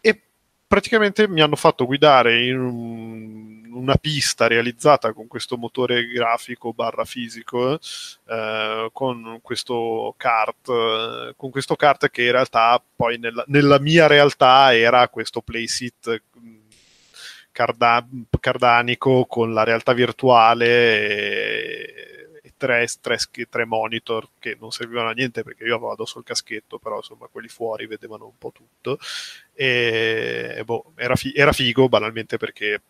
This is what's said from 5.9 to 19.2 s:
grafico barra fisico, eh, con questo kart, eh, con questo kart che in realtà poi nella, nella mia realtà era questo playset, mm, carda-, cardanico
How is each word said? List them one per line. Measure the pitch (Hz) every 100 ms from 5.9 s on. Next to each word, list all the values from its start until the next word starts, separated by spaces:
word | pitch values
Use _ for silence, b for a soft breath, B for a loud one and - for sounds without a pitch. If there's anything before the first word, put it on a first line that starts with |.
| 123 117
grafico | 120 117 117 - 123 120
barra | 113 117 110 110
fisico, | - 117 113 113 123 123 156 B B B B _
eh, | 113 110 110 107 110 113
con | - 135 120 113 117
questo | - 120 - 123 113 113 113 -
kart, | 131 117 110 - -
eh, | 123 113 110 113 120 123 120
con | 135
questo | 127 -
kart | 160 147 135 143
che | -
in | 120
realtà | 123 131 117 113 120 _
poi | _ 120 117
nella, | 117 117 123
nella | 143 143 143
mia | 143 165 156
realtà | 147 143 - 131 131 135 117
era | 113 123 123
questo | - 110 -
playset, | - 113 113 - 123 _ - 113 _ 123
mm, | 117 110 107 107 B B B B B B B
carda-, | - 120 117 120 117 120 131 117 -
cardanico | - 127 123 120 120 123 135 127